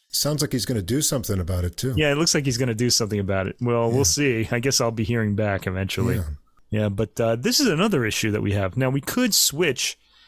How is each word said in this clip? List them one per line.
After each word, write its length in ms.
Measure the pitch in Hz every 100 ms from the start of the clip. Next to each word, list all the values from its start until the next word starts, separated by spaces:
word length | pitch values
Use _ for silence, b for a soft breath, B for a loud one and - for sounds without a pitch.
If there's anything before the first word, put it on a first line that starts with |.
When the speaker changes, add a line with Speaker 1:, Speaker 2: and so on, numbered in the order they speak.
| _
Speaker 1:
Sounds 280 | - 143 151
like 100 | 147
he's 140 | 131 104
gonna 160 | 120
do 180 | 90 131
something 360 | 151 139 104 98
about 260 | 87 90
it, 120 | 87 -
too. 180 | 127 101
Speaker 2:
Yeah, 140 | 151
it 40 | 143
looks 160 | 165
like 100 | 165
he's 140 | 139 120
gonna 160 | 131
do 160 | 110 123
something 300 | - 107 104
about 260 | 98 95 95
it. 100 | -
Well, 280 | 120 117 117
Speaker 1:
Yeah. 60 |
Speaker 2:
we'll 100 | 123
see. 420 | 139 - 143 113 110
I 80 | 120
guess 200 | 135 127
I'll 100 | 120
be 140 | 113
hearing 320 | 110 117 107 101
back 300 | 107 98 -
eventually. 480 | 92 95 - 120 123
Speaker 1:
Yeah. 80 | 76 73 _ _ -
Speaker 2:
Yeah, 180 | 107 104
but, 300 | 98 110 -
uh, 160 | 113 113
this 240 | 165 247
is 80 | 262
another 360 | 156 214 160
issue 280 | 113 - 110
that 100 | 104
we 100 | 104
have. 240 | 101 95 123
Now, 140 | 131
we 100 | 139
could 340 | - - 247
switch, 640 | - - 139 175 123 - - b b